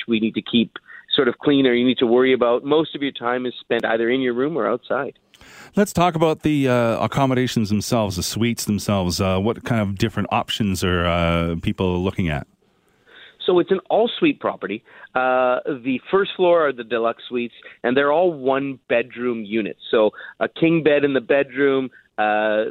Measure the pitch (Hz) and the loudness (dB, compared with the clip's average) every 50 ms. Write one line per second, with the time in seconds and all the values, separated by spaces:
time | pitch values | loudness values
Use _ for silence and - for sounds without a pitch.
0 | - - 117 110 110 110 - 110 - - - 120 110 - - - - - - - | -4 -2 0 0 0 0 -2 -4 -4 0 2 2 2 0 -2 -10 -18 -20 -20 -20
1 | - - - - 135 120 113 - - 147 143 139 135 127 120 120 123 127 120 - | -10 -2 0 0 2 2 0 0 0 2 4 4 4 4 2 2 2 2 2 2
2 | 135 117 117 127 131 131 131 120 123 120 120 123 131 143 147 156 156 - - 151 | 2 4 4 4 4 4 4 2 2 2 2 0 0 0 0 0 0 -2 -4 -8
3 | 143 135 117 - 123 120 123 127 127 123 - - - - 120 117 107 107 113 113 | -8 -8 -6 -6 -4 -4 -4 -4 -4 -6 -8 -10 -6 -4 -2 -2 0 0 0 0
4 | 117 113 127 135 131 123 120 120 131 151 170 139 107 104 113 123 - - - 127 | 0 0 0 0 0 -2 -2 -2 -2 -2 -2 -2 -2 -2 -4 -4 -4 -4 -6 -4
5 | 139 117 - _ _ _ _ - - - - - - - - 196 208 196 - 170 | -6 -8 -12 _ _ _ _ -20 -20 -20 -20 -20 -20 -6 -2 -2 -2 0 2 2
6 | 170 180 160 160 165 160 160 - - 156 151 143 135 131 123 120 120 117 110 - | 2 2 2 2 2 2 2 0 0 0 0 2 2 2 2 2 2 2 0 0
7 | - 113 - 143 139 131 131 123 127 117 - 120 107 98 107 104 92 - 127 117 | -2 -2 0 0 0 2 2 0 0 0 0 -2 0 0 0 -2 -2 0 0 0
8 | 107 98 87 87 82 - - 107 113 120 117 - - - 104 98 - - 104 98 | 0 0 -2 -4 -6 -4 -2 -2 -2 -2 -2 -2 -2 -2 -2 -2 -2 -2 0 0
9 | 90 90 82 80 101 95 92 92 98 113 113 - - - 120 113 107 98 98 92 | 0 -2 -2 -2 0 0 0 0 0 -2 -2 -4 -4 -2 -2 -2 -2 -2 -2 -2
10 | 117 110 - - 101 - - 117 - - - - 117 98 95 85 98 92 90 87 | -2 -2 -2 -4 -4 -2 -2 -2 -2 -4 -4 -4 -2 -2 -2 -2 0 0 0 0
11 | 85 87 85 87 85 85 85 85 85 85 85 85 - 110 104 - 98 92 90 87 | 0 0 0 2 2 2 0 0 0 -2 -4 -4 -4 -4 -4 -2 -2 -2 0 -2
12 | 90 98 - - 98 80 76 69 - - _ _ _ _ _ _ _ _ _ _ | -2 -2 -2 -2 -2 -2 -4 -4 -6 -10 _ _ _ _ _ _ _ _ _ _
13 | _ _ - - - - _ - - - 185 175 165 - 196 190 - - 151 190 | _ _ -20 -20 -20 -20 _ -6 -2 2 2 2 2 2 0 -2 -2 0 0 0
14 | 226 233 - - 180 156 139 - - 101 - - - 95 101 110 - - - - | 0 0 0 0 0 0 0 0 -4 -6 -4 -4 -6 -8 -8 -10 -12 -16 -20 -20
15 | - - - 127 127 127 127 127 127 123 123 127 - - 156 127 113 135 131 123 | -12 -6 -4 -2 0 0 2 2 2 2 0 -2 -2 -6 -8 -6 -4 -4 -4 -4
16 | - - - 196 196 185 - - 185 175 175 170 156 139 131 120 117 110 120 117 | -4 -2 0 0 0 -2 -2 0 2 4 4 4 2 0 -2 -4 -6 -6 -4 -2
17 | 113 113 117 - - - 127 123 120 117 - - - - - - - 117 127 135 | -2 -2 -4 -6 -8 -8 -6 -6 -6 -6 -8 -14 -20 -20 -12 -6 -2 0 2 2
18 | 143 143 147 160 185 180 165 139 127 131 131 135 139 139 135 120 _ - 131 120 | 2 2 2 2 2 2 0 -2 -2 0 0 0 -2 -4 -8 -8 _ 0 0 0
19 | 120 123 117 120 123 123 120 113 107 98 107 113 101 90 - - - - - 117 | 0 -2 -6 -6 -4 -4 -4 -4 -6 -4 -4 -2 -2 -4 -6 -10 -4 0 2 4
20 | 110 107 - - - - - - 110 110 - - 165 165 165 165 143 156 147 147 | 4 2 0 -4 -12 -18 -6 -4 -4 -4 -2 0 2 2 2 2 4 2 4 4
21 | 139 143 139 127 117 - 147 139 139 135 123 131 143 139 135 135 131 123 - - | 2 2 0 0 0 0 0 0 0 -2 -2 0 0 2 2 0 -2 -4 -8 -16
22 | _ _ _ - 107 107 104 107 107 107 107 107 110 127 | _ _ _ -2 0 0 0 0 0 0 0 0 -2 -2